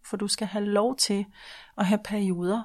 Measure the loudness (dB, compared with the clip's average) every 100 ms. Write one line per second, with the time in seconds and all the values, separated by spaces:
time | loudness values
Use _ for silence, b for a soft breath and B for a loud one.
0 | -8 -4 -2 -2 -4 -2 2 2 2 2
1 | 0 0 -2 B B B B 0 2 2
2 | 2 0 0 2 0 0